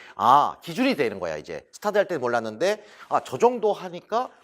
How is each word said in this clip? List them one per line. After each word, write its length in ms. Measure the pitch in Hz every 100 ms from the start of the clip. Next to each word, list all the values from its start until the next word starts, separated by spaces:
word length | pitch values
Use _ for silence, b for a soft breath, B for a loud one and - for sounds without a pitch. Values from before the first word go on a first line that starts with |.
| B -
아, 400 | 107 143 120 71
기준이 340 | - 170 262 160
되는 240 | 120 98
거야, 160 | 87 78
이제. 320 | 76 80 -
스터디 240 | - 208 202
할 100 | 196
때는 140 | 165
몰랐는데 640 | 120 120 113 107 180 208 B B B
아, 100 | 143
저 180 | - 127
정도 360 | 240 247 214
하니까 560 | 190 180 170 - 220 254 -